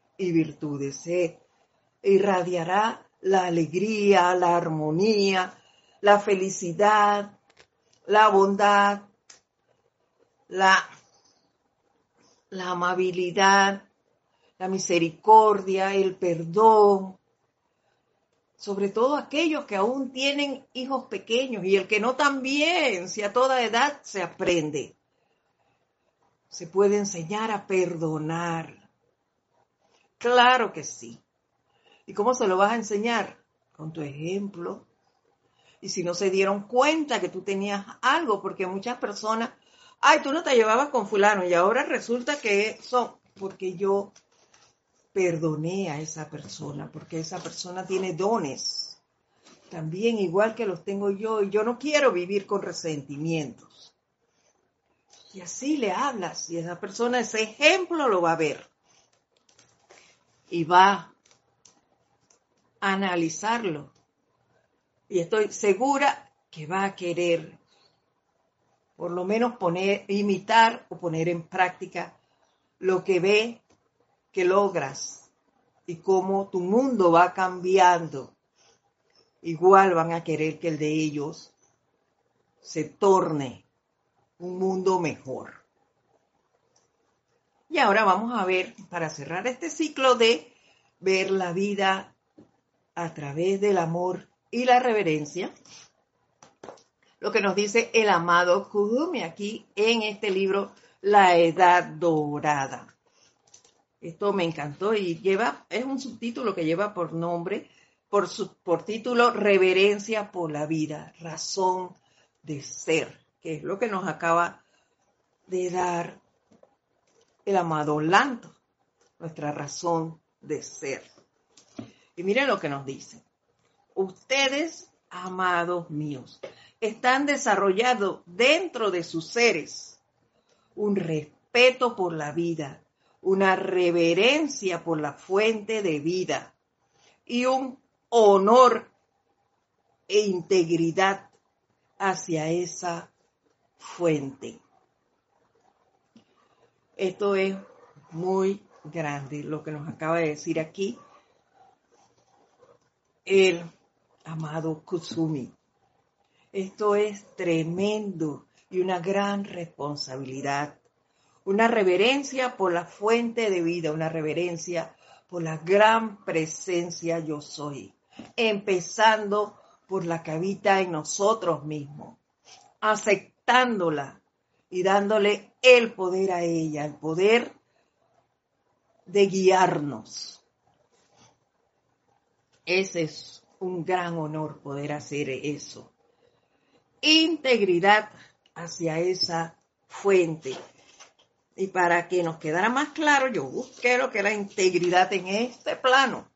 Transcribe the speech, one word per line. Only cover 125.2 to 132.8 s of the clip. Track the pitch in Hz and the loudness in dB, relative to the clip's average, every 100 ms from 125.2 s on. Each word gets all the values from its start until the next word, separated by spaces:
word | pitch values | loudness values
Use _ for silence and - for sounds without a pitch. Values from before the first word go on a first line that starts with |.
| 185 185 185 175 170 180 165 | -10 -4 0 0 0 -4 -6
míos, | 151 151 135 - - - - - - | -8 -8 -10 -14 -20 -20 -20 -20 -8
están | 214 220 247 262 | -8 -2 0 2
desarrollando | 285 277 240 196 202 190 247 233 196 - - | 2 0 2 2 2 2 2 2 -2 -4 -10
dentro | 175 247 320 359 240 214 | 0 2 2 0 -4 -2
de | 180 | -2
sus | 165 165 160 | -4 -8 -6
seres | 240 233 170 - - - - _ _ _ _ _ _ _ | 2 2 2 -6 -16 -20 -20 _ _ _ _ _ _ _
un | - 208 190 | -4 -2 0
respeto | 165 156 147 _ _ 240 254 254 247 | -2 -4 -6 _ _ 4 4 4 -4
por | 226 180 | -2 -4
la | 160 147 | -4 -6
vida, | 151 170 160 139 - | -4 -4 -4 -8 -12